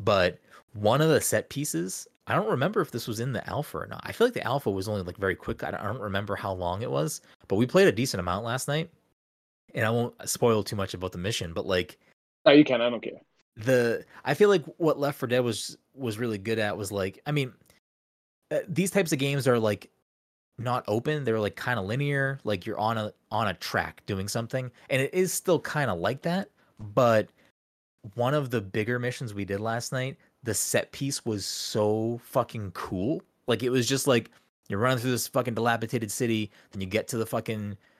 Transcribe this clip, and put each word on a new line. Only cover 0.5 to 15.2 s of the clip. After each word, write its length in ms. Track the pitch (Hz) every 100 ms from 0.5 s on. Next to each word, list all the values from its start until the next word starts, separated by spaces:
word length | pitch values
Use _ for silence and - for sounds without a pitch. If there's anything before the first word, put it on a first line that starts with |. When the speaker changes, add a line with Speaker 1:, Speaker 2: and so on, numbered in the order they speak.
| - _
Speaker 1:
one 280 | 107 104 135
of 80 | 160
the 100 | 135
set 280 | - 107 -
pieces, 580 | 139 147 160 185 - - _ -
I 80 |
don't 140 | 131 220
remember 320 | 147 160 220
if 100 | 160
this 160 | 120 -
was 140 | 107
in 120 | 127
the 140 | 113 -
alpha 300 | 101 151 -
or 80 | -
not. 140 | -
I 80 | -
feel 140 | - 240
like 80 |
the 80 | 233 110
alpha 240 | 139 120
was 180 | 98 98
only, 140 | 104
like, 160 | 90 87
very 180 | 95 90
quick. 260 | - 117
I 80 | 139
don't, 100 | -
I 40 | 101
don't 140 | 120
remember 340 | 104 98 101
how 180 | 98 101
long 280 | 92 87 95
it 80 | 127
was, 300 | 139 156 - - _ -
but 80 | 98
we 100 | 123
played 200 | 180 196
a 60 |
decent 260 | 107 135 101
amount 260 | 87 92
last 220 | 117 127 -
night, 240 | 151 165 _ _ _ _ _ _ _ _
and 100 | 131 110
I 40 |
won't 240 | 117 120 - -
spoil 360 | - 120 110
too 120 | 98 107
much 180 | 95
about 180 | 90 92
the 60 | 87
mission, 340 | 92 117 87
but, 140 | 87 -
like, 320 | 92 90 - _ _ _ _ -
Speaker 2:
No, 60 |
you 120 | 143
can. 160 | 147 120
I 100 | 120
don't 120 | 117
care. 180 | - - _ _ _ -
Speaker 1:
the, 480 | 110 127 117 107 - -
I 100 | 123
feel 140 | 147 208
like 160 | 190 143 -
what 200 | 160 143
Left 200 | 143
four 100 | -